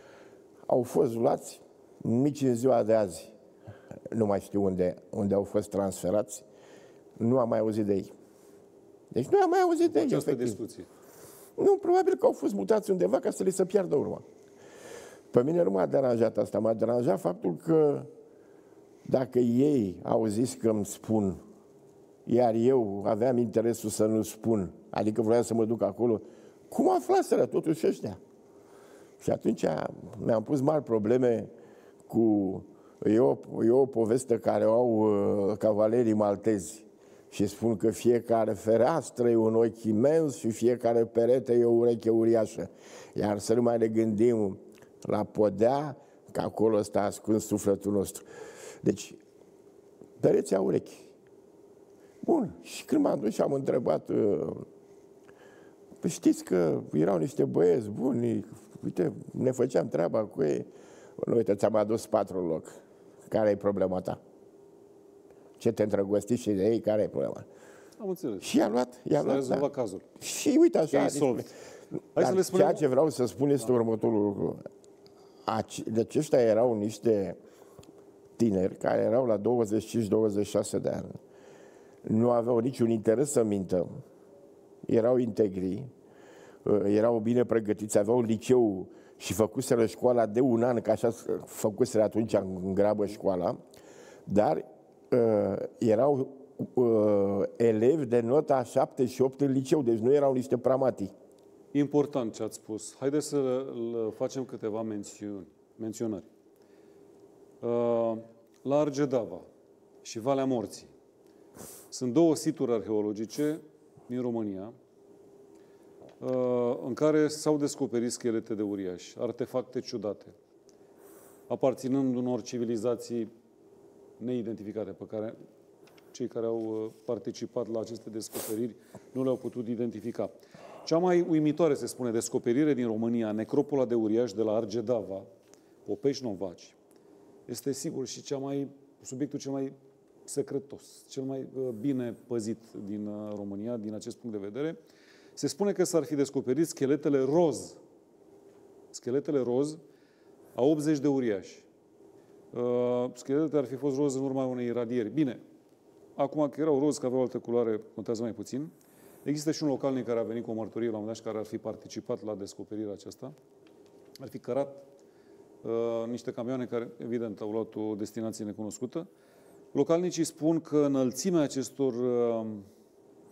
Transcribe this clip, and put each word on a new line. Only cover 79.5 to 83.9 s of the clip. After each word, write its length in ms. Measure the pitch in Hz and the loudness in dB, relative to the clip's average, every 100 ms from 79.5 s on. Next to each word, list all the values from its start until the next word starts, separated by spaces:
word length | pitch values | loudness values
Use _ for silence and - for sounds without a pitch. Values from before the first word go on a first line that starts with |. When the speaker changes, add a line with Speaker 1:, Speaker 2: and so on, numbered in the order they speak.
| 123 104 110 | 0 2 0
Speaker 1:
și 60 | - | -2
cinci, 200 | 113 101 | -4 2
douăzeci 380 | 107 110 101 101 | 2 2 0 0
și 60 | |
șase 260 | 104 104 101 | -2 -2 -4
de 120 | - | -4
ani. 160 | - - - - - - - - - - - | -6 -8 -16 -20 -20 -20 -20 -20 -20 -20 -16
Nu 280 | - 110 120 | -2 2 4
aveau 280 | 120 117 120 | 2 2 0
niciun 320 | 113 120 117 | 0 0 0
interes 420 | 113 107 110 147 | 2 2 2 2
să 120 | 123 | 2
mintă. 440 | 107 101 87 92 - | 2 0 0 -2 -2